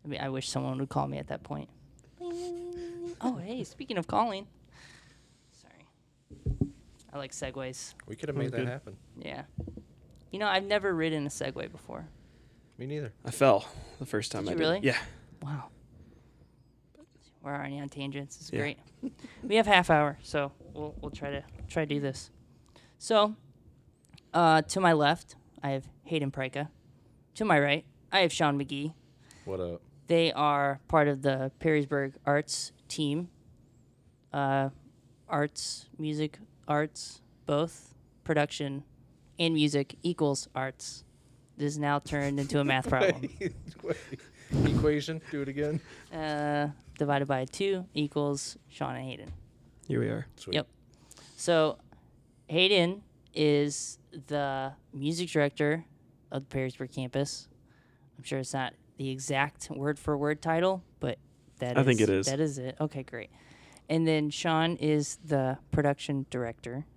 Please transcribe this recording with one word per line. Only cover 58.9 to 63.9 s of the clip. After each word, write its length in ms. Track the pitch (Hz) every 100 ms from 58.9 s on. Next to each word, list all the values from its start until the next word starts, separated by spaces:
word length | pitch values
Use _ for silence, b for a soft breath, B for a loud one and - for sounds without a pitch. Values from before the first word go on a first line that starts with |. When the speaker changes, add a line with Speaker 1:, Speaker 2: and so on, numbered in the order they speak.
| -
Speaker 1:
the 100 | 135
exact 600 | 131 135 135 143 - -
word-for-word 720 | 156 143 143 - 147 147 151
title, 420 | 160 165 185 190 - -
but 180 | 139 - - _ - -
that 200 | 123 131
Speaker 3:
I 40 |
think 160 | 135 117
Speaker 1:
is, 60 | 104
Speaker 3:
it 40 |
is. 120 | 95 98
Speaker 1:
that 120 | 139
is 180 | 156 139
it. 180 | 127 -
Okay, 220 | 151 139
great. 280 | 131 117 104 b b b b b
And 180 | -